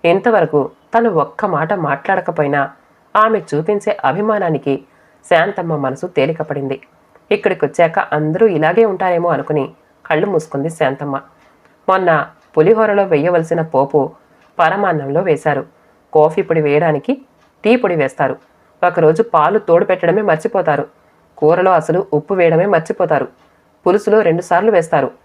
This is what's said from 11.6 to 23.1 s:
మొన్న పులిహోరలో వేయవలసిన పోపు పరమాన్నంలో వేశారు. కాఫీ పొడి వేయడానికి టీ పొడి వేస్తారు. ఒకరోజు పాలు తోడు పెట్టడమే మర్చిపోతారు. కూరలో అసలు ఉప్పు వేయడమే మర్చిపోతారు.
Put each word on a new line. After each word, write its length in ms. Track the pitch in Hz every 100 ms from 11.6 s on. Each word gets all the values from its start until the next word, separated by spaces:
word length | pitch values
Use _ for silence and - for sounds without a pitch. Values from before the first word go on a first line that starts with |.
| _ _ -
మొన్న 380 | 190 180 156 - _ _ -
పులిహోరలో 460 | 165 220 214 202
వేయవలసిన 580 | 190 156 165 175 165 170
పోపు 500 | 160 131 139 151 131 - _ _ _ -
పరమాన్నంలో 640 | 165 196 196 156 139 151
వేశారు. 440 | 190 143 156 143 - _ _ _ _ 156
కాఫీ 260 | 151 160
పొడి 200 | 185 165
వేయడానికి 600 | 147 147 170 147 180 277 - _ _ _
టీ 120 | 208 247
పొడి 200 | - 170
వేస్తారు. 420 | 139 - 135 135 _ _ _ _ 180
ఒకరోజు 360 | 175 156 165
పాలు 360 | 226 165 151 208
తోడు 260 | 208 170 185
పెట్టడమే 360 | 180 170 190
మర్చిపోతారు. 680 | 208 156 - - 156 143 - _ _ _ _ -
కూరలో 340 | 151 175 190
అసలు 340 | 175 156 175 196
ఉప్పు 200 | 147 -
వేయడమే 320 | 190 170 160 202
మర్చిపోతారు. 640 | 170 160 - 170